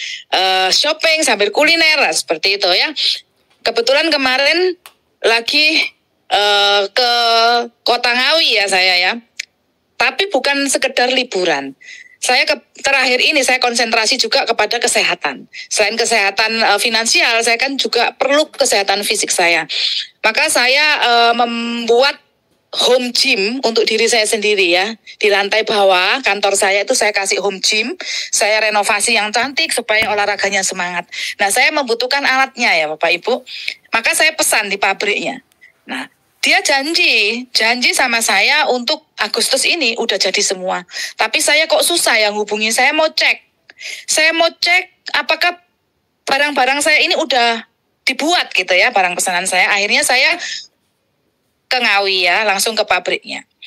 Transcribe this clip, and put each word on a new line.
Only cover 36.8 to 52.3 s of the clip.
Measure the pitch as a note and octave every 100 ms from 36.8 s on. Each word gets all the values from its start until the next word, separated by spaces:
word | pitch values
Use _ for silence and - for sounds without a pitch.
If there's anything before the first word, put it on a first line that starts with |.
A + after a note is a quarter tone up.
| D4 E4+ E4 A#3 G#3 A#3 B3+
janji | - A3+ B3 D#4
sama | F#4 B3+ A#3
saya | A3 G3 A3+ D4+ D4+
untuk | B3 A#3+ - _ -
Agustus | G#3+ A#3 G#3+ C4+ A3+
ini | E4 A#3+ A3+
udah | A#3 G3
jadi | G3 -
semua. | - F#3 F#3 F3+ F3+ - - -
Tapi | - D#4
saya | D4+ D4+ D#4
kok | D4+
susah | D4 F4 - A3+
yang | G#3
hubungi, | G#3 G#3 G#3+ A3
saya | A3+ C4 D#4
mau | D#4
cek. | D#4 C#4+ A3+ _ _ _ - - - -
Saya | D#4+ D#4
mau | E4 E4+
cek | E4+ E4+ F4+ F4+ _ - D4
apakah | C#4+ D#4+ F4 F4 _ _ _ _ _ _
barang-barang | - C4+ D4 C#4+ B3+ C#4+
saya | D4+ D4+
ini | D#4 C4+
udah | D#4+ B3+ A#3 A3+ - _ _ _ -
dibuat | C4 D4+ F4 B3+ -
gitu | F#3
ya, | F#3 A#3
barang | G#3 F3+
pesanan | F3+ G3 F3
saya. | F#3 F#3 G#3
Akhirnya | G3+ G3+ B3+
saya | D4 B3+ D4+ E4+ - - - _ _ _ _ _ _ _ _ _ -
ke | B3
Ngawi | A3+ G3+ G3 F#3
ya, | F3